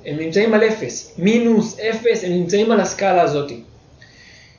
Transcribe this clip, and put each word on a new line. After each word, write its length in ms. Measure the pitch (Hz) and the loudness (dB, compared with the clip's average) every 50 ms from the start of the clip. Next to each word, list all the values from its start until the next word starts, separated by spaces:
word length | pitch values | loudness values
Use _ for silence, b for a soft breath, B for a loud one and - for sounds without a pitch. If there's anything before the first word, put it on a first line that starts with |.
| - | -12
הם 120 | 165 147 151 | -8 -8 -6
נמצאים 360 | 160 165 165 196 220 226 214 | -6 -2 0 0 2 4 4
על 100 | 208 226 | 4 2
אפס, 520 | 214 214 - 175 123 - - - - - - | 2 0 -2 -6 -8 -10 -12 -14 -14 -6 -2
מינוס, 600 | 170 208 226 233 233 233 226 202 - - - - | 0 2 2 2 2 2 2 2 0 -2 -4 -6
אפס, 440 | 214 226 220 220 240 233 214 - 185 | -6 -4 -4 -2 0 0 0 0 -2
הם 80 | 180 | -2
נמצאים 400 | 175 180 175 - - 202 226 226 | -2 -2 -2 0 0 0 2 2
על 80 | 220 202 | 2 0
הסקאלה 420 | 180 175 - - 196 196 180 180 | 0 -2 -2 -2 0 2 4 4
הזאת. 300 | 165 139 147 143 143 - 120 - - - - - _ _ - - B B B B B B B B B B B | 4 2 0 -2 -4 -6 -10 -14 -18 -20 -20 -20 _ _ -20 -20 B B B B B B B B B B B